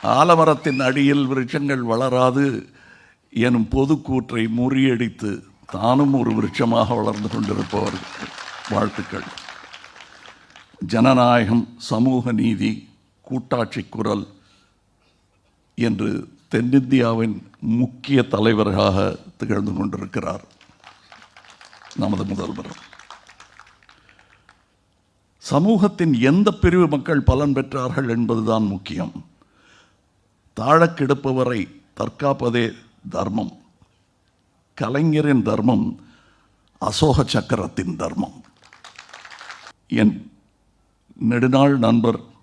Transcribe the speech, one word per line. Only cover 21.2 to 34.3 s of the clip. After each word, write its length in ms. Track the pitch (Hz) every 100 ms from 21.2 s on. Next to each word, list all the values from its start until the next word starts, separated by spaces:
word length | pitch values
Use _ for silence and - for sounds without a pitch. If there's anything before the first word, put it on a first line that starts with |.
| - - - - - - -
நமது 280 | - 101 95
முதல்வர். 520 | 98 98 - - - - - - - - - _ - - - _ _ _ _ _ _ _ _ _ _ _ _ _ _ _ _ _
சமூகத்தின் 760 | - 143 196 220 202 202 165
எந்த 380 | 123 127 175 208
பிரிவு 360 | 202 180 180 165
மக்கள் 340 | 147 143 147
பலன் 320 | - 131 147
பெற்றார்கள் 560 | 135 131 135 127 135 131
என்பதுதான் 540 | 117 113 113 113 110
முக்கியம். 640 | 104 95 98 95 85 - - _ _ _ _ _ _ _ _ _ _ _ _ -
தாழக்கிடப்பவரை 1080 | 117 160 165 165 135 143 139 131 127 117 82 - _
தற்காப்பதே 800 | - 110 - 143 139 123 120 113 - _ _ -
தர்மம். 520 | - 98 107 - - _ _ _ _ _ _ _